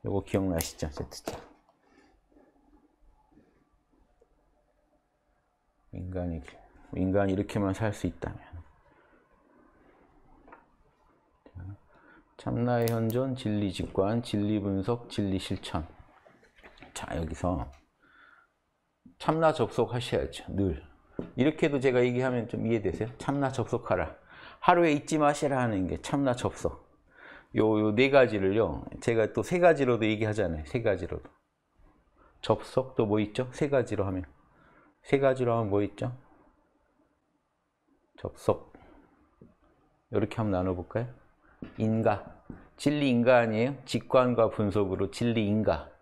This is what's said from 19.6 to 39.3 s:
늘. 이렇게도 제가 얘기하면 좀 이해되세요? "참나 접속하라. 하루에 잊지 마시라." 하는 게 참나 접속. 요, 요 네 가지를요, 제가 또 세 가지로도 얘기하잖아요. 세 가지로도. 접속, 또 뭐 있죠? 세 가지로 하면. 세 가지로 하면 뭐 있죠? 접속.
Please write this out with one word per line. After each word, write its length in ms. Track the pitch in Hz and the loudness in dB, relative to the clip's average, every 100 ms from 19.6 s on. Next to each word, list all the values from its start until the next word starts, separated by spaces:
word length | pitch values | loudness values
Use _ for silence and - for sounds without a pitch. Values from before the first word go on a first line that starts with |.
| 110 - 113 123 120 104 67 - - | 0 0 0 0 -2 -2 -2 -8 -8
늘. 340 | 92 98 73 - - _ - - - | -2 -2 -2 -12 -20 _ -12 -10 0
이렇게도 440 | 135 151 165 143 | 0 2 0 2
제가 240 | 135 123 | 2 4
얘기하면 440 | 123 123 131 123 110 | 2 2 0 -2 -4
좀 200 | 110 110 | -4 0
이해되세요? 420 | 113 104 - 110 - | 0 0 -4 -6 -6
"참나 340 | - 139 139 | -4 0 0
접속하라. 640 | 123 110 117 - 92 82 - - - - - | -2 -2 -2 0 -2 -2 -8 -20 -20 -20 0
하루에 320 | - 180 170 | 4 6 6
잊지 240 | 147 - 156 | 2 0 2
마시라." 420 | 147 147 147 135 | 2 2 0 0
하는 280 | 123 104 90 | 0 0 -2
게 140 | 78 | -4
참나 340 | - 143 139 120 | -4 0 0 0
접속. 540 | 101 - - - _ _ _ - - - - 110 | -2 -2 -6 -6 _ _ _ -20 -20 -20 -8 2
요, 240 | 110 107 | 4 4
요 160 | 107 107 | 2 4
네 140 | 135 | 6
가지를요, 760 | 135 123 107 95 104 101 71 - - | 6 6 4 2 2 0 -2 -10 -6
제가 320 | - 113 107 | 0 2 2
또 100 | - | 0
세 160 | 107 175 | -2 4
가지로도 460 | 175 151 131 117 110 | 6 6 4 2 2
얘기하잖아요. 600 | 107 107 107 92 80 78 | 0 0 0 -2 -2 -4
세 160 | 123 | -2
가지로도. 480 | 113 95 - 80 - _ _ _ _ _ - _ _ _ - _ | 0 0 -2 -10 -12 _ _ _ _ _ -20 _ _ _ -20 _
접속, 540 | - 107 - - 131 - | 0 0 2 -4 -2 -2
또 100 | 110 | 0
뭐 140 | 107 | 2
있죠? 300 | 104 - 127 | 0 -4 -6
세 180 | - 147 | -4 0
가지로 360 | 139 113 101 98 | 0 0 -2 -2
하면. 200 | 92 87 _ _ _ _ - _ _ | -4 -8 _ _ _ _ -20 _ _
세 180 | - 139 | -2 2
가지로 340 | 135 131 123 | 2 2 0
하면 160 | 117 107 | 0 2
뭐 120 | 101 | 0
있죠? 320 | 101 - 123 123 - - _ _ _ _ _ _ _ _ _ _ _ _ _ _ _ _ _ - | 0 -4 -8 -8 -18 -20 _ _ _ _ _ _ _ _ _ _ _ _ _ _ _ _ _ -12
접속. 560 | - - - 101 - - - - _ _ _ | -10 -6 -2 -2 -4 -20 -20 -20 _ _ _